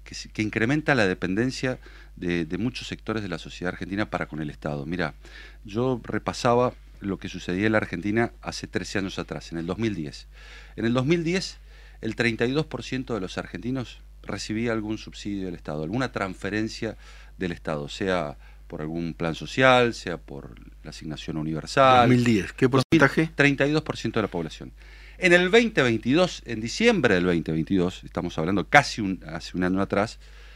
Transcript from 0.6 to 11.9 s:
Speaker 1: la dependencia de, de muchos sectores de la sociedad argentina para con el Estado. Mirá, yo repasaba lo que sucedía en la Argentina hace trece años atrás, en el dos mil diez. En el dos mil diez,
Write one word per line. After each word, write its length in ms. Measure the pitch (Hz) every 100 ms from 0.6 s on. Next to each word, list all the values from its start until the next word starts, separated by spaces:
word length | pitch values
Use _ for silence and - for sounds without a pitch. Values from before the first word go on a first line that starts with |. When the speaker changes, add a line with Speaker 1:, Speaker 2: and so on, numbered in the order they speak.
| 113 151 151 135
Speaker 1:
la 120 | 98
dependencia 720 | 92 87 95 127 - 131 127 - - - -
de, 300 | 90 87 80
de 120 | 90
muchos 300 | 117 - -
sectores 360 | 90 - 110
de 60 | 101
la 80 | 82
sociedad 360 | - - 90
argentina 360 | - 85 98 107
para 180 | 85 80
con 140 | 78
el 80 | 76
Estado. 360 | 67 78 73 71
Mirá, 280 | 87 80 - - - - -
yo 380 | 110 104 127 123
repasaba 720 | - 107 - 87 123 120 123 - - -
lo 180 | 98 92
que 120 | 92
sucedía 360 | 90 - 90 107
en 80 |
la 60 | 110
Argentina 520 | 104 87 104 110 117 -
hace 260 | - - 92
trece 300 | 107 92 104
años 220 | 95 87
atrás, 320 | 80 - -
en 60 | 82
el 80 | 82
dos 120 | 92
mil 160 | 113
diez. 340 | 92 73 - - - - - - -
En 100 | 113
el 80 |
dos 120 | 123 131
mil 180 | 175
diez, 340 | 165 185 - - - - -